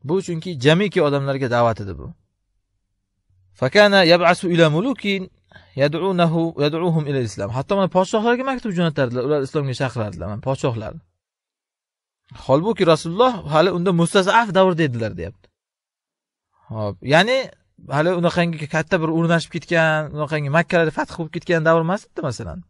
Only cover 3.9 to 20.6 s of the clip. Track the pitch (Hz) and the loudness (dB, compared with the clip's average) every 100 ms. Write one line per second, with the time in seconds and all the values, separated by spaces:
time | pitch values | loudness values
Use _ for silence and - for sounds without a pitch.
3.9 | 196 170 175 175 175 185 170 160 151 240 | 6 6 6 6 2 2 4 4 4 -2
4.9 | 247 202 196 185 _ _ - _ - 143 | -2 -2 -4 -4 _ _ -20 _ -2 0
5.9 | 156 185 180 170 165 165 - 147 156 175 | 0 -2 2 2 2 -2 -2 -2 0 0
6.9 | 160 147 139 117 - 98 123 135 196 185 | 0 -2 -2 -4 -6 -6 -6 -2 -2 0
7.9 | 180 190 220 226 247 262 254 233 175 170 | 0 0 0 2 0 -2 -4 -4 0 0
8.9 | 147 127 120 127 147 135 156 139 123 135 | 0 -2 -2 0 -2 0 -4 -4 -2 -4
9.9 | 120 107 82 87 104 135 135 147 113 110 | -4 -8 -8 -10 -8 -6 -2 -2 -4 -10
10.9 | 165 _ _ _ _ _ _ _ _ _ | -14 _ _ _ _ _ _ _ _ _
11.9 | _ _ _ _ 127 - 139 185 226 170 | _ _ _ _ -18 0 0 0 0 2
12.9 | 165 165 175 254 226 147 156 180 175 175 | 2 0 0 0 0 -2 0 2 0 0
13.9 | 170 170 208 185 214 226 180 190 165 156 | 0 2 2 2 0 2 2 2 2 -2
14.9 | 120 110 87 82 - _ _ _ _ _ | -2 -6 -8 -12 -14 _ _ _ _ _
15.9 | _ _ _ _ _ _ _ _ 110 104 | _ _ _ _ _ _ _ _ -8 -8
16.9 | 95 123 151 208 262 254 - _ _ - | -8 2 2 4 0 -2 -14 _ _ -6
17.9 | 139 165 180 170 170 170 160 151 156 156 | -2 0 2 0 0 -2 -4 -4 -4 -2
18.9 | 185 160 165 165 170 - 170 - 170 160 | -2 0 0 2 0 -2 -12 -2 0 2
19.9 | 156 151 143 151 156 143 156 | 0 -4 -8 -6 -4 0 0